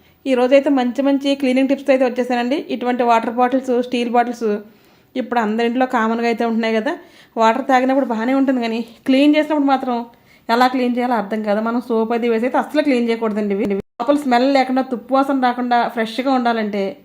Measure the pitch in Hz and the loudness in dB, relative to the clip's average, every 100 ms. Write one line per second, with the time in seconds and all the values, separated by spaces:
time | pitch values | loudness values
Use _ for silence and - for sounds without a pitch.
0 | _ _ 277 254 247 277 285 277 247 233 | _ _ -2 0 4 4 4 2 0 0
1 | 277 277 277 277 269 254 269 277 277 262 | 0 0 0 0 0 2 2 0 2 2
2 | 262 247 247 247 240 302 - 247 240 247 | 2 -2 -2 -2 -2 -4 -4 -6 -2 0
3 | 240 226 226 233 247 262 262 240 247 240 | 2 2 2 0 0 0 0 -2 -2 -2
4 | 233 240 240 233 220 208 - _ _ _ | 0 0 0 -2 -4 -4 -8 _ _ _
5 | _ 262 240 240 214 220 233 240 254 254 | _ -8 -4 -2 -2 0 -2 0 0 0
6 | 220 226 233 226 233 226 226 220 220 330 | 0 0 -2 -2 -2 -2 0 -2 -2 -6
7 | - - - - 226 240 262 254 254 269 | -10 -20 -12 0 2 2 2 2 4 2
8 | 247 220 233 269 269 254 233 226 226 - | 0 -2 0 0 2 0 -2 -4 -6 -8
9 | - 262 294 302 302 302 277 262 254 240 | 0 4 4 4 2 0 2 0 0 -4
10 | 240 - _ _ - 233 254 254 247 240 | -6 -14 _ _ -2 2 2 2 0 0
11 | 247 233 196 220 214 202 226 240 247 226 | 0 -2 -2 -4 -2 -2 0 -2 -2 -2
12 | 226 233 240 220 247 294 226 302 294 254 | 0 0 0 0 0 0 0 0 2 2
13 | 233 226 226 208 214 196 233 196 - - | 0 0 -2 -2 -2 -2 -2 -4 -6 -6
14 | - 294 285 240 262 269 254 262 262 247 | -2 0 2 2 2 2 2 -2 -2 -6
15 | - 269 277 277 247 247 247 240 233 233 | -2 0 0 0 0 -2 0 0 0 -2
16 | 220 247 254 262 240 226 214 202 196 - | -4 -4 -2 0 0 -2 -2 -4 -4 -6